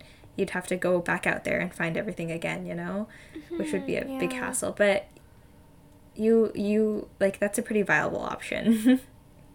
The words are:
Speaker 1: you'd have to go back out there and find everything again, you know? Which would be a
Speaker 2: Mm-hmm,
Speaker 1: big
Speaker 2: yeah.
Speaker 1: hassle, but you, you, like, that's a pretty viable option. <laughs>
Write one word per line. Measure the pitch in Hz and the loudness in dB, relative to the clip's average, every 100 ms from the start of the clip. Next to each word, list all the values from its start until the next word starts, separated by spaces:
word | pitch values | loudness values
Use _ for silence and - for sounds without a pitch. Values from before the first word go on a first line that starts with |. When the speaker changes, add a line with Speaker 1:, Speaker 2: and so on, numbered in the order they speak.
| - - - - | -20 -20 -12 -6
Speaker 1:
you'd | 190 | -4
have | 180 - | -4 -4
to | 185 | -2
go | 180 180 | 2 0
back | 175 175 175 | 0 -2 -2
out | - | -2
there | - - | -2 -2
and | 180 | -2
find | - 170 165 | -4 -4 -2
everything | 208 175 165 | -4 -6 -6
again, | 165 165 165 | -4 -6 -6
you | 180 | -8
know? | 170 175 190 220 - - 330 294 | -8 -6 -6 -8 -12 -18 -18 -10
Which | 339 311 | -6 -4
would | 294 269 | -4 -4
be | - | -4
a | |
Speaker 2:
Mm-hmm, | - 262 | -4 -4
Speaker 1:
big | - | -4
Speaker 2:
yeah. | 254 | -4
Speaker 1:
hassle, | - - - | -6 -4 -4
but | - 202 - - - - - - - - - - - - | 2 2 2 -2 -14 -20 -20 -20 -20 -20 -20 -20 -20 -16
you, | - 220 226 220 | 0 4 6 4
you, | - 202 208 214 214 - - | 2 2 2 2 0 -6 0
like, | 196 - | 0 2
that's | 208 - | -2 -2
a | |
pretty | 208 214 | 0 0
viable | 190 151 170 - | 2 2 2 -2
option. | - - - - 214 226 226 254 | -6 -8 -6 0 2 4 6 4
<laughs> | - - - - - | 2 -18 -20 -20 -20